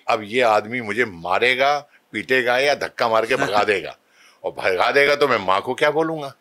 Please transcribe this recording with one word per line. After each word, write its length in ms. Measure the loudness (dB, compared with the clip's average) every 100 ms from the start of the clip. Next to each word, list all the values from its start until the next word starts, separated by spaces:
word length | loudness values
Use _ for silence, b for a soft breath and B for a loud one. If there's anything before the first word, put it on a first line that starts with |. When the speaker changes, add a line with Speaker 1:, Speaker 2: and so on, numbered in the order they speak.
| -2
Speaker 1:
अब 140 | -2
ये 160 | -2 0
आदमी 400 | 2 2 0 -6
मुझे 240 | -4 -2
मारेगा, 760 | -2 -4 -2 2 2 2 0 0 b b _
पीटेगा 460 | -10 -2 0 2 2
या 160 | 0
धक्का 340 | 0 -4 -2 0
मार 180 | 2 2
के 100 | 0
भगा 280 | 0 0
Speaker 2:
<laughs> 0 |
Speaker 1:
देगा, 340 | 0 0 -4 -14 b b b b
और 80 | -10
भगा 380 | -4 -2 2 2
देगा 260 | 4 2 2
तो 120 | 2
मैं 100 | 2
माँ 220 | 0 0
को 140 | -2
क्या 160 | -2 0
बोलूँगा? 440 | 0 -2 -6 -12 -16